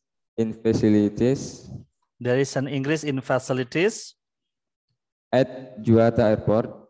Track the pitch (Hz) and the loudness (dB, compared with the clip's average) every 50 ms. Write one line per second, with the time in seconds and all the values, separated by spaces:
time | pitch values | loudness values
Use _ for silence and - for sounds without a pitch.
0 | _ _ _ _ _ _ - - 113 110 104 - - 113 110 110 - 107 107 104 | _ _ _ _ _ _ -6 -4 -4 -4 -4 -4 -2 0 0 2 4 4 4 4
1 | 104 101 104 - 117 123 135 143 - - - - - - - - - _ _ _ | 4 2 0 0 0 0 0 -2 -4 -12 -14 -16 -18 -18 -18 -18 -20 _ _ _
2 | _ _ _ - 123 123 123 135 139 - - 139 131 131 139 135 135 143 160 151 | _ _ _ -8 -4 -2 0 0 0 0 -2 -4 -4 -4 -4 -4 -2 -2 -2 -2
3 | 151 151 135 131 - - 135 127 - - 131 127 127 120 - 156 175 220 226 - | -2 -4 -4 -4 -2 -2 -2 -2 0 -2 -4 -4 -4 -4 -2 0 0 0 -2 -4
4 | - - - _ _ _ _ _ _ _ _ _ _ _ _ _ _ _ _ _ | -14 -16 -20 _ _ _ _ _ _ _ _ _ _ _ _ _ _ _ _ _
5 | _ _ _ _ _ - - 127 135 - - - - - - - 110 117 113 113 | _ _ _ _ _ -2 0 0 0 0 -2 -16 -16 -16 -14 -6 2 4 6 6
6 | 113 117 117 123 117 107 107 104 - - 104 113 120 104 - - - | 6 4 4 2 2 2 2 0 0 0 0 0 0 -4 -8 -18 -20